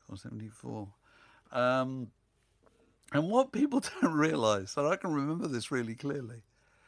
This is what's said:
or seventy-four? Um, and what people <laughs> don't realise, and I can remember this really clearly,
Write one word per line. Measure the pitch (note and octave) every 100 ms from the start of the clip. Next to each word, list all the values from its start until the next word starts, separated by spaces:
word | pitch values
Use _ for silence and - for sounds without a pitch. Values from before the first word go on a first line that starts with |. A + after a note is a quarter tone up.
| -
or | G2
seventy-four? | - A2 A2 A2 A#2 A2 G2+ - _ _ - _ -
Um, | B2 B2 C3 C3 C3 A#2 _ _ _ _ _ _ _ _ _ -
and | C#3+ E3
what | A#3 C4+
people | A3 C#4+ C4+ -
<laughs> | -
don't | F3+
realise, | D#3 D#3 D3+ A2 G#2 F#2+ -
and | D3
I | F#3+
can | F#3
remember | D3 C#3 E3 F3+
this | B2 -
really | C3 A#2
clearly, | A2+ C#3+ C#3+ A#2 A#2 - _ _ _